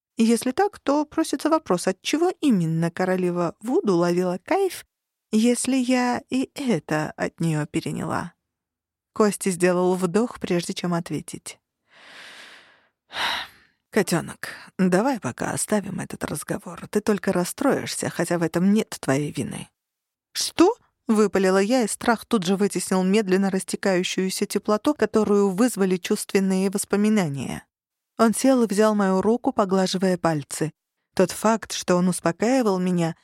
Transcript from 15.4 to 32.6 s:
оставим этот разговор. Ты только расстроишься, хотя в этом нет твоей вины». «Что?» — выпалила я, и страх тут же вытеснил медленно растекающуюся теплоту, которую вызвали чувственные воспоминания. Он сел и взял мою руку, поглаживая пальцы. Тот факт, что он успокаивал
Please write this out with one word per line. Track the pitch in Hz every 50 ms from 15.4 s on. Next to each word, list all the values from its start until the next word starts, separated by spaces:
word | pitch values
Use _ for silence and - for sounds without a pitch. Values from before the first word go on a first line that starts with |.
| - -
оставим | - - - - 214 208 185 202 - -
этот | - - - - -
разговор. | - - 151 - - 170 - - 180 170 - - -
Ты | - 214
только | 208 - 208 190 - - 180
расстроишься, | 180 180 - - - 269 277 214 - - - - - - -
хотя | - - 170 - 175 170
в | 170
этом | 160 - 170 175 196 202
нет | 220 - - - -
твоей | - - 135 139 147 147
вины». | - - 120 - - - - - _ _ _ _ _ _ _ _ _ _ _ _ -
«Что?» — | - - - - - 330 381 480 - _ _ _ _ _ -
выпалила | 226 208 220 196 - 190 196 185 185 196
я, | 202 202 254 262 233
и | 196
страх | - - - - 233 214 -
тут | - - 226 175
же | 165 202
вытеснил | 185 208 196 - 180 - - 190 190 185
медленно | 185 190 220 220 185 185 190 196 196
растекающуюся | 180 190 - - - - - 202 190 175 185 - - - 185 190 - - 214
теплоту, | - - 202 - - 214 208 - 294 302
которую | - 220 214 - 226 214 202 208 202 202 202
вызвали | 185 180 247 254 - 196 196 185 185 180
чувственные | - - 214 208 - - - 202 196 190 190 190 190 196
воспоминания. | 190 202 - - - 202 208 214 220 214 180 151 139 139 131 - - - - _ _ _ _ _ _ _ _ _ _ -
Он | 226 226 202
сел | - - 269 269 254 233
и | 196
взял | 202 190 220 214 214
мою | 208 202 190 190 190
руку, | 185 202 226 247 - 277
поглаживая | - - 214 185 190 190 185 185 - 185 190 190 180 175
пальцы. | - 170 160 151 135 - - - 160 151 - _ _ _ _ _ _ _ -
Тот | - 185 170
факт, | - - - 220 226 214 - - -
что | - - - 180
он | 180 180 185
успокаивал | 175 - - 170 165 - 208 226 262 269